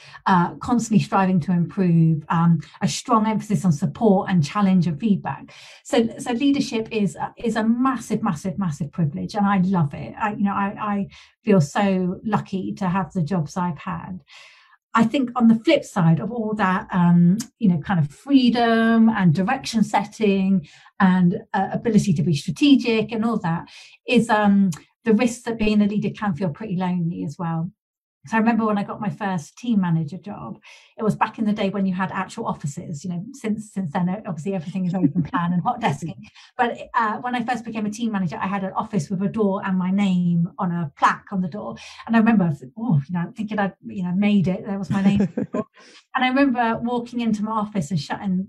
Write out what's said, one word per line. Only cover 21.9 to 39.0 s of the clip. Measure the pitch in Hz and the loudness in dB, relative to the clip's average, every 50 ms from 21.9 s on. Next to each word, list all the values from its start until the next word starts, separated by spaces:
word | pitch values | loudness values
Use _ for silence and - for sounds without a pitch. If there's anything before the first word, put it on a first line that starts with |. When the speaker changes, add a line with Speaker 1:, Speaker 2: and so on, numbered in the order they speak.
| 214 202 - 208 156 | 2 2 4 2 0
Speaker 1:
to | - 143 | 0 2
be | 175 156 | 0 0
strategic | - - - - - 302 285 277 233 233 240 226 220 214 214 | -2 -2 -6 -2 2 6 6 6 6 4 2 0 0 0 -2
and | 233 214 226 | -4 -2 -2
all | 233 220 - | -2 -2 -2
that | - 165 165 170 - - - - - - _ _ - - | -2 -2 -4 -4 -6 -10 -20 -20 -20 -20 _ _ -4 2
is, | 254 233 226 233 | 2 2 4 4
um, | 220 214 208 202 202 202 196 190 - - - _ _ _ - | 2 4 4 4 6 6 4 2 0 -4 -10 _ _ _ 0
the | 233 208 | 2 2
risk | 220 247 240 - - - | 4 2 0 -2 -4 -6
that | 240 226 226 | -6 -4 0
being | - 214 214 208 | 0 2 4 4
a | 208 | 2
leader | 196 214 208 - - | 2 0 0 -2 -4
can | - - 220 202 160 | -4 -4 -4 -4 -2
feel | 139 196 156 | -2 -4 -4
pretty | 147 - 226 220 180 180 | -4 -6 -8 -6 -4 -2
lonely | 185 180 180 180 170 165 180 185 180 | -2 -2 -2 -2 -2 -2 -4 -4 -6
as | 160 147 - | -8 -8 -6
well. | 175 165 165 165 170 190 - _ _ _ _ _ _ _ _ _ _ | -6 -4 -4 -4 -4 -6 -10 _ _ _ _ _ _ _ _ _ _
So | 139 220 226 | -4 -2 0
I | |
remember | 214 233 233 220 226 | 2 2 2 0 0
when | 220 208 202 | 0 -2 -2
I | 196 | -4
got | - - - | -6 -8 -8
my | 220 196 | -6 -8
first | 143 - 214 196 185 170 143 - _ | -6 -6 -6 -4 -4 -6 -6 -10 _
team | - - 240 226 202 | -10 -4 0 0 0
manager | 185 175 165 160 160 143 190 - | 2 2 0 0 -2 -4 -8 -12
job, | - 202 - - - - - - _ - - - _ _ _ - | -14 -14 -14 -12 -12 -14 -14 -16 _ -20 -20 -20 _ _ _ -4
it | 226 | -2
was | 208 - | -2 0
back | - 220 220 - - | 0 -2 -4 -2 -4
in | 220 | -2
the | 208 202 | -2 -2
day | 214 196 190 | -2 -2 -2
when | 196 202 190 | -2 -2 -2
you | 190 180 | -2 -2
had | 185 190 - | -2 -4 -4
actual | - 190 185 - - 226 226 - | -4 -8 -8 -8 -8 -8 -8 -8
offices. | - - - 139 - 180 - - 165 139 - | -8 -6 -8 -10 -8 -8 -12 -12 -12 -10 -10
You | 185 | -8
know, | 175 170 202 247 285 | -8 -8 -10 -12 -14
since, | - - 208 208 - - - | -10 -6 -6 -6 -6 -6 -10
since | - 196 190 147 | -8 -8 -8 -4
then, | - 185 175 180 185 - - | -2 -2 -2 -2 -2 -4 -8
obviously | 208 160 156 143 196 196 | -10 -10 -8 -6 -6 -6
everything | 185 - 185 - 190 185 175 | -6 -6 -6 -6 -4 -4 -2
is | 175 | -2
open | 185 175 139 165 180 | 2 0 0 2 0
plan | 147 - - 180 170 175 180 | -4 -2 -2 -2 -2 0 0
and | 175 | 0
hot | - 240 240 233 | 0 -2 -2 -2
desking. | 233 180 143 - 175 156 - - - - _ - - - _ - | -2 -2 -2 -2 -6 -10 -12 -12 -18 -20 _ -20 -20 -16 _ -2
But, | 247 233 - - - - - | -2 -2 -2 -8 -12 -4 -2
uh, | 247 226 214 214 - | 0 0 0 -2 -4
when | 233 247 247 | -6 -4 -4
I | 247 226 | -4 -2
first | 247 247 - - | -2 -4 -6 -6
became | 226 220 220 208 | -8 -8 -6 -6
a | 208 | -6
team | 214 - 233 220 208 | -6 -4 -4 -2 -2
manager, | 190 185 156 220 - | -2 -2 -2 -4 -4
I | - 185 | -6 -4
had | 202 196 190 | -4 -4 -4
an | 190 185 | -4 -4
office | 214 226 - - 180 | -6 -6 -2 -2 -4